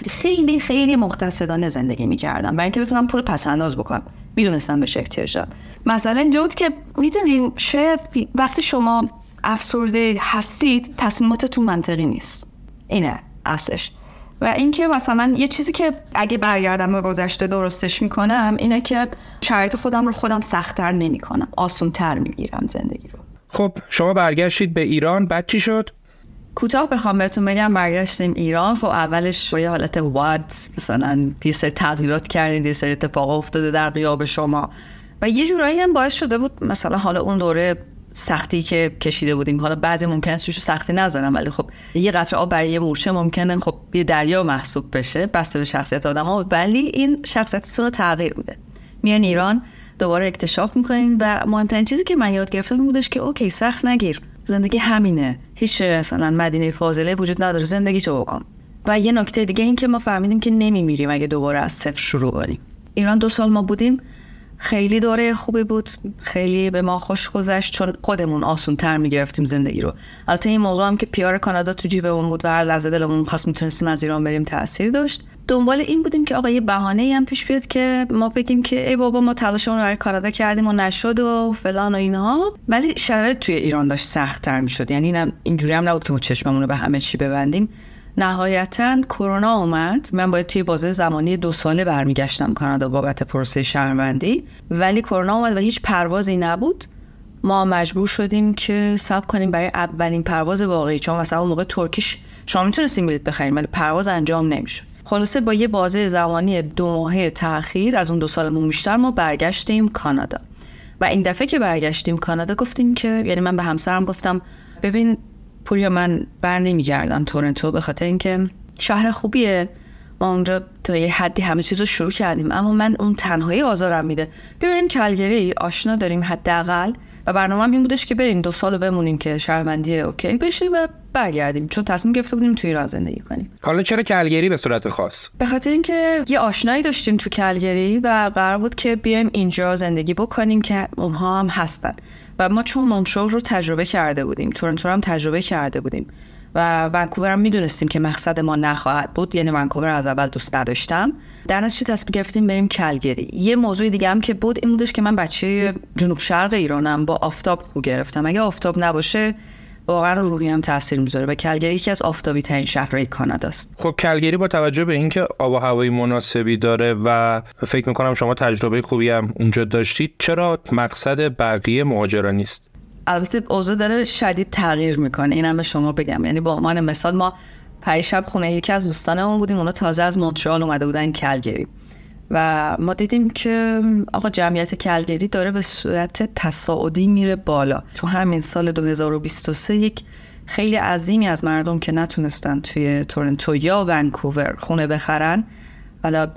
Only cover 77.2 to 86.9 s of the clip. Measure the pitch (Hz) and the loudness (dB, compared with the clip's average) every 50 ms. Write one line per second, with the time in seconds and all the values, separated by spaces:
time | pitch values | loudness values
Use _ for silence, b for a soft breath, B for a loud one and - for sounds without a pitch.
77.2 | 262 - 269 - - - 269 269 247 - - 254 254 254 254 254 254 240 226 220 | 2 0 -2 -4 -2 0 0 0 0 -2 -2 0 0 2 2 0 0 0 0 2
78.2 | 226 226 226 254 247 247 254 247 240 - 254 254 254 262 254 240 247 247 233 247 | 0 2 0 0 0 2 2 2 2 2 0 0 0 2 2 2 2 2 2 2
79.2 | 247 240 240 240 240 208 202 214 - 233 226 220 214 202 208 208 - 208 190 190 | 2 2 2 2 0 0 0 0 0 0 0 0 2 0 0 0 -2 -2 -2 0
80.2 | 190 214 208 - 220 208 208 214 220 214 208 202 196 190 185 - - 233 233 226 | -2 -2 -2 0 0 0 2 2 2 2 2 2 2 2 0 0 0 0 0 2
81.2 | 240 233 233 226 226 226 220 214 - 190 190 196 202 208 202 196 196 190 196 190 | 2 2 2 2 0 0 -2 -2 -2 -2 -2 0 0 0 2 2 2 0 0 0
82.2 | 196 220 262 311 370 415 403 - - - 226 240 285 320 311 - - - 233 214 | 2 2 2 2 2 0 -2 -4 -2 0 2 2 2 0 0 -2 0 0 2 2
83.2 | 214 240 262 254 - - 170 156 - 156 151 147 143 143 143 143 - - - 156 | 2 2 0 0 0 0 0 0 2 0 2 2 2 0 0 0 -2 -2 -2 -2
84.2 | 139 135 135 - - 147 135 131 131 123 127 - 127 113 143 143 156 170 175 170 | -2 -2 -4 -4 -4 -2 0 0 0 -2 -2 -2 -2 -2 0 0 2 2 2 0
85.2 | 165 147 - - - 170 170 156 147 151 160 165 175 175 170 160 160 - 143 127 | 0 -2 -2 -4 -2 -2 0 0 2 0 0 2 2 2 0 0 0 -2 -2 -2
86.2 | - - 127 - - 135 135 135 139 131 143 131 - - | 0 -2 -2 -2 0 0 0 2 0 0 0 0 0 0